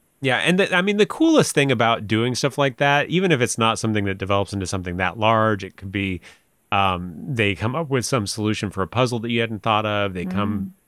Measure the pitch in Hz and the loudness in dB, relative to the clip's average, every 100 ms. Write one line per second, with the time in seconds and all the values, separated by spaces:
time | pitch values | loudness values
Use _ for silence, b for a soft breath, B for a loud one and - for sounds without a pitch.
0 | _ - 135 120 107 185 196 175 190 208 | _ -6 0 2 2 2 2 2 2 2
1 | 208 - 330 302 156 156 139 117 113 113 | 0 2 4 4 4 2 2 4 2 2
2 | 107 110 123 120 143 143 139 120 143 143 | 0 0 0 0 -2 0 -2 2 2 2
3 | - 165 190 139 120 - 113 107 113 107 | 2 0 2 2 2 2 0 2 0 0
4 | 101 98 98 101 98 101 90 98 90 87 | -2 -4 0 0 0 -4 -4 -4 -4 -2
5 | 90 101 107 110 110 101 98 - 101 98 | -2 0 2 4 2 0 -6 -12 -6 -4
6 | 98 87 B B B _ - 101 98 90 | -4 -4 B B B _ -2 0 2 0
7 | 90 80 - 120 101 92 110 143 156 135 | -6 -10 -6 -2 0 0 -4 -4 -2 -2
8 | 110 131 101 - 107 104 104 95 92 113 | 0 -2 -2 -2 -2 -2 -4 -4 -4 0
9 | 127 120 117 117 113 107 113 107 107 104 | 0 -2 -2 -2 -2 -4 0 0 0 -2
10 | 101 92 92 95 104 101 95 - | -2 -4 -4 -2 -2 -2 -6 -10